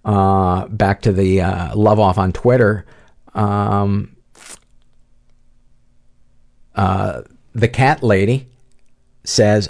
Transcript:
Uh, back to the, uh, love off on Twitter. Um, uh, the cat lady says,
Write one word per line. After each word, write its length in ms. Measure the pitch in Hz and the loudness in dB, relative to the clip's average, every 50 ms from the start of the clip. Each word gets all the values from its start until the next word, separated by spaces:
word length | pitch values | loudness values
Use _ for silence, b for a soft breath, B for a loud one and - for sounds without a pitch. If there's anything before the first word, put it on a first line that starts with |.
| - | -4
Uh, 640 | 107 104 98 95 98 98 95 95 90 90 95 - - | -2 0 2 2 2 2 2 0 0 -2 -4 -4 -6
back 340 | 107 104 107 95 101 - | -4 -2 0 0 0 0
to 100 | - 110 | -2 0
the, 280 | 95 95 98 92 95 95 | 0 0 0 2 0 0
uh, 340 | 87 92 92 87 85 78 - | 0 -2 -4 -6 -8 -6 -2
love 240 | 107 104 104 107 110 | 0 2 2 4 4
off 200 | 104 95 90 104 | 2 2 2 0
on 120 | 92 92 | -2 -2
Twitter. 560 | - - - 123 127 127 113 101 107 98 b b b b b b b b - - - | -2 -2 0 2 2 4 2 2 0 -2 b b b b b b b b -20 -10 -6
Um, 800 | - 104 101 101 104 101 104 101 101 101 101 98 101 - - - _ _ _ _ - - - - - _ _ _ _ _ _ _ - _ _ _ _ _ _ _ _ _ _ _ _ _ _ _ _ _ _ _ _ _ _ _ _ _ _ _ _ _ _ _ _ - - - | -4 -2 -2 -2 -2 -2 -2 -2 0 0 0 -2 -4 -6 -8 -14 _ _ _ _ -20 -20 -20 -20 -20 _ _ _ _ _ _ _ -20 _ _ _ _ _ _ _ _ _ _ _ _ _ _ _ _ _ _ _ _ _ _ _ _ _ _ _ _ _ _ _ _ -20 -10 -4
uh, 460 | - 98 92 95 95 101 98 - 58 - - - _ _ _ | -2 -2 0 0 -2 -2 -4 -6 -10 -14 -18 -20 _ _ _
the 160 | - 113 117 117 | -4 -2 -2 0
cat 360 | - 127 131 139 156 - 131 | 0 0 2 2 0 0 0
lady 420 | 113 101 95 101 107 131 135 131 - _ _ _ _ - - - - _ _ _ _ _ _ - | 2 2 2 2 0 0 -2 -6 -10 _ _ _ _ -20 -20 -20 -20 _ _ _ _ _ _ -12
says, 440 | - - - 107 104 104 107 98 | -4 0 2 2 4 2 2 0